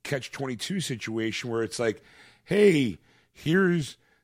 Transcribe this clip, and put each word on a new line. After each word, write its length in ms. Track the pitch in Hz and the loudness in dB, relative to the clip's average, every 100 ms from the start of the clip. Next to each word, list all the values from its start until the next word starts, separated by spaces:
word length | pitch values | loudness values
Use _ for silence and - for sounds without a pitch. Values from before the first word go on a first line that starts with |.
catch 300 | - 139 - | -8 -8 -8
twenty-two 480 | - 135 117 - 190 | -10 -8 -6 -6 -6
situation 720 | 143 120 - 113 110 - 123 | -6 -8 -6 -4 -4 -4 -4
where 120 | 113 | -4
it's 160 | 110 - | -4 -2
like, 240 | 117 101 _ - - _ | -2 -2 _ -20 -20 _
"Hey, 520 | - 196 208 156 123 82 _ _ _ | -2 4 6 6 2 -2 _ _ _
here's 640 | - 147 180 185 175 139 - _ _ | -8 0 4 4 2 -2 -10 _ _